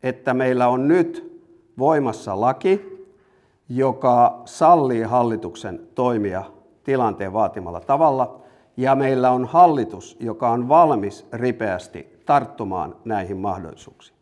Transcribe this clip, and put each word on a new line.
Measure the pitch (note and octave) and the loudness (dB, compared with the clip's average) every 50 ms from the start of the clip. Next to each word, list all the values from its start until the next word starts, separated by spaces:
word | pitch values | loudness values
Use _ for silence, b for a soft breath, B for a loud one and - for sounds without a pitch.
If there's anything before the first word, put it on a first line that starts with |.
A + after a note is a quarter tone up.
| - | -4
että | C3 B2+ - - C3+ B2+ | -6 -8 -4 -4 -2 -2
meillä | B2+ C3 B2+ B2+ B2 B2 B2 | 0 0 0 2 2 2 2
on | B2 B2+ C3+ C#3+ | 2 2 2 2
nyt | E3 F#3 E3+ E3+ - - - - - - _ _ - _ _ _ _ - | 4 4 2 0 -2 -12 -16 -18 -20 -20 _ _ -20 _ _ _ _ -2
voimassa | B2+ D3 D#3+ D3+ D3 B2 G#2+ - - - F#2+ F#2+ | 0 2 2 2 0 -2 -4 -6 -8 -8 -4 0
laki, | G#2+ B2 C3+ C3+ - F#3+ F#3+ G3 - - - - - b b b b b b b b b b b b _ | 0 0 0 0 0 0 0 0 -2 -10 -18 -20 -20 b b b b b b b b b b b b _
joka | B2 B2 C3+ C3+ B2 C3+ - C3 A#2+ A#2+ A#2+ A#2 - - - | -2 0 0 0 0 0 0 2 4 6 4 4 2 -2 -16
sallii | - - - D#3+ D#3 F3 E3 D3 C3 B2 A2+ A2+ | -20 -4 2 6 6 6 6 4 0 0 -2 -2
hallituksen | A2 A#2+ B2 A#2+ A#2 A2+ G#2+ G#2+ F2+ - - - G#2 F2+ E2 - - _ | 0 0 0 0 0 -2 -4 -6 -10 -12 -12 -14 -12 -12 -14 -16 -14 _
toimia | - B2+ B2 A#2+ A2 G#2 G2 F2+ F#2 G2 - - - _ _ _ _ _ | -2 -2 0 0 0 -2 -2 -4 -6 -8 -10 -18 -20 _ _ _ _ _
tilanteen | - C3+ C3 B2 A2 G2 F2 G2 F#2+ F#2 | -4 -2 0 0 -2 -2 -4 -8 -6 -2
vaatimalla | G#2+ - F#2+ - G#2+ F#2 F2 F2 E2+ | -2 -2 -2 -2 -6 -10 -10 -12 -12
tavalla, | - - C#3 C#3+ E3 D#3 C#3 C3 B2+ - B B B B B B B B B | -2 -2 0 4 4 2 2 2 -2 -4 B B B B B B B B B
ja | - B2+ C3+ C3+ | -4 0 2 2
meillä | C3+ C#3 C3+ C3+ B2+ B2+ B2+ | 2 2 0 0 2 2 2
on | B2+ B2+ B2+ | 2 0 -2
hallitus, | A#2 B2+ E3 F3+ F3 D#3 C#3 A#2 - - F#2 - - - - | 0 4 6 6 6 6 2 -2 -4 -6 -16 -18 -18 -18 -10
joka | A2+ A#2 G#2+ - C3 A#2+ | -8 -8 -6 -4 -2 -2
on | A#2 A#2+ B2 B2 | 0 -2 0 4
valmis | D3 D#3+ F3 D#3 D3 G#2+ G2+ G2+ G2 - - - - | 6 6 6 6 4 0 -4 -6 -8 -12 -20 -14 -10
ripeästi | A#2 A#2 B2+ A#2+ A2+ A2+ G#2+ F#2 F2 - - - E2+ C#2+ _ _ _ _ | -4 -4 -4 -4 -2 -4 -4 -4 -6 -8 -12 -18 -18 -18 _ _ _ _
tarttumaan | - D3 C#3+ C3 A2+ - - A2+ G2 G2+ F2+ E2 D#2 E2 - _ | 2 2 2 2 -2 -10 -10 -8 -6 -6 -6 -6 -8 -10 -14 _
näihin | A2+ A2+ G#2 F#2 F2+ G2+ | -6 -4 -4 -4 -6 -8
mahdollisuuksiin. | F#2 F#2+ G2+ F#2+ F#2 F2+ D#2+ - - - - _ _ _ _ _ _ | -6 -6 -6 -6 -6 -10 -16 -16 -18 -20 -20 _ _ _ _ _ _